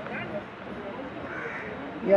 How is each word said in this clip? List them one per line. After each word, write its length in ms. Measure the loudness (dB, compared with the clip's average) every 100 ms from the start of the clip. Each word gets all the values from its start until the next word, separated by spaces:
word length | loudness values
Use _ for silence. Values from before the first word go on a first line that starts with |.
| -2 -2 -2 -2 -4 -8 -6 -4 -4 -4 -4 -4 -4 -2 -2 -4 -4 -4 -4 0
ఈ 60 | 10